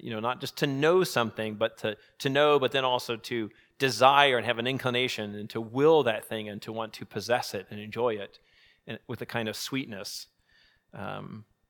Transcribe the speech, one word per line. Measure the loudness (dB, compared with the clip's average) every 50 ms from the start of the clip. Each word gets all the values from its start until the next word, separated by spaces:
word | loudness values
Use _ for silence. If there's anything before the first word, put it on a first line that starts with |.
| -10
you | -8
know, | -6 -4
not | -2 -4 -4 -4
just | -8 -10 -4
to | -2 -2
know | -2 0 2 2 4 4 4 2
something, | 2 2 0 0 0 -2 -6 -6 -6 -2
but | -2 -2 -4 -2
to, | -4 -6 -6 -6 -8 _ _ _
to | -6 -4
know, | 0 2 4 6 6 6
but | 4 4 2
then | 0 0 0
also | 0 0 0 -2 -4 -6
to | -8 -6 -6 -4 -4 -4 -6 -10 _ _ _ _
desire | 0 0 0 4 6 6 8 8 8 6 6 6
and | 4 2
have | 0 -2
an | 0 -2
inclination | -2 -2 0 0 0 0 0 0 0 -2 -4 -6 -6 -6
and | -10 -10 -8
to | -6 -8
will | -6 -4 0 4 6 6 6 6
that | 6 2 0 -2 -4
thing | -6 -8 -6 -6 -8
and | -10 -10 -10
to | -8
want | -6 -6 -6 -8 -10
to | -14 -14
possess | -8 -8 -6 0 0 0 0 0 -4 -8
it | -8 -8 -10
and | -12 -12
enjoy | -10 -8 -4 -2 0 0 0
it | -2 -6 -12 -16 _ _ _ _ _ _ _ _ _ _
and | -12 -12 -12 -10
with | -12 -10 -10
a | -8
kind | -6 -4 -4 -4
of | -4 -4
sweetness, | -6 -6 -6 -4 -6 -6 -6 -10 -12 -10 -10 -12 -12 -14 -16 _ _ _ _ _ _ _ _ _ _ _ _ -14
um, | -12 -10 -10 -10 -10 -12 -12 -14 -16 -18 _ _ _ _